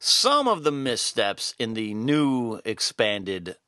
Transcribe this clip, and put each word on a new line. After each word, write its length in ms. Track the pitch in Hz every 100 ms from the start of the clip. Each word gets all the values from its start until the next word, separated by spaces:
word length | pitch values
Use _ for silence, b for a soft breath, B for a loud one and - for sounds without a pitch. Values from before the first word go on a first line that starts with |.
Some 480 | - - 233 285 262
of 160 | 196
the 80 | 151
missteps 800 | 143 135 113 - - 101 98 - -
in 180 | 117
the 200 | 110 107
new 640 | 107 123 147 147 131 117 107
expanded 920 | - 104 - - 110 104 95 95 87 92